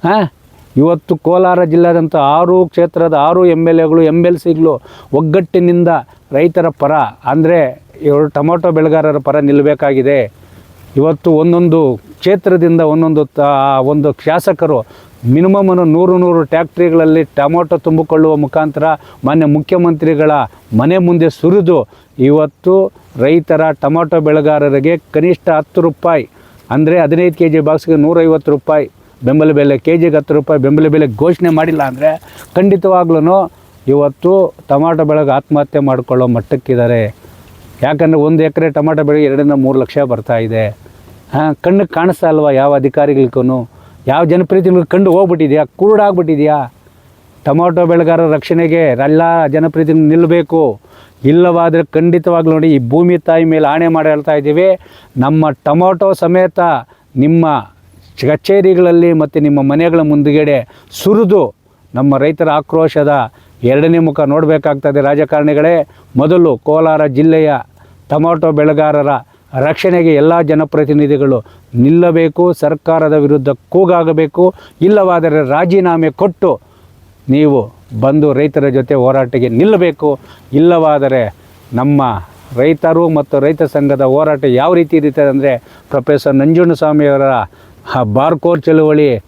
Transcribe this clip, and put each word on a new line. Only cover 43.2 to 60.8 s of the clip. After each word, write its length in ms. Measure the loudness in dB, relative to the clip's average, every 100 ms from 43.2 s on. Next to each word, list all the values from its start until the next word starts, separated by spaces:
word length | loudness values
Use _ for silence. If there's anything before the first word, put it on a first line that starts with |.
| 0 0 -2 -4 -8 -16 -20 -14 -4
ಯಾವ 100 | -2 0
ಜನಪ್ರತಿನಿಧಿಗಳು 560 | 0 0 0 2 0 0
ಕಣ್ಣು 160 | 0 2 2
ಹೋಗ್ಬಿಟ್ಟಿದ್ಯಾ, 480 | 0 0 0 0 -2 _
ಕುರುಡಾಗ್ಬಿಟ್ಟಿದ್ಯಾ? 800 | 0 2 2 0 -2 0 0 -2 -4 _ _ _ _ _ _ _ -2
ಟೊಮೊಟೊ 380 | 0 0 0 2
ಬೆಳೆಗಾರರ 360 | 2 2 2 0 -2
ರಕ್ಷಣೆಗೆ 480 | -2 -2 0 0 0 0 0
ಎಲ್ಲ 140 | 2 2 0 0 0
ಜನಪ್ರತಿನಿಧಿಗಳು 560 | -2 -2 0 2 2
ನಿಲ್ಲಬೇಕು. 500 | 2 2 0 0 -2 -2 -4 _ -20 -20 _ 0
ಇಲ್ಲವಾದ್ರೆ 520 | 2 2 2 0 0 -2 -2
ಖಂಡಿತವಾಗ್ಲೂ 580 | 0 0 0 0 0 0
ನೋಡಿ, 140 | 2 0
ಈ 20 | 0
ಭೂಮಿ 240 | 0 2 0 0
ತಾಯಿ 160 | 0 2
ಮೇಲೆ 140 | 0 0
ಆಣೆ 140 | 0 0 0
ಮಾಡಿ 140 | 0
ಹೇಳ್ತಾ 220 | -2 -2 -2
ಇದ್ದೀವಿ, 300 | 0 0 0 0 -4 -20 -14 -4 -2
ನಮ್ಮ 240 | 0 0 -2 -2
ಟೊಮೊಟೊ 420 | 0 0 0 -2 -2
ಸಮೇತ 360 | 0 0 0 0 -2 -2 -6 _ _ -2
ನಿಮ್ಮ 220 | 0 2 0 -2 -6 _ _ _ -20 -6 -4
ಕಚೇರಿಗಳಲ್ಲಿ 800 | -4 0 0 2 2 2 4 2 0
ಮತ್ತು 160 | -2 0
ನಿಮ್ಮ 200 | 0 0 0
ಮನೆಗಳ 300 | 0 0 0 0
ಮುಂದುಗಡೆ 440 | 0 2 0 0 -2 -4 -16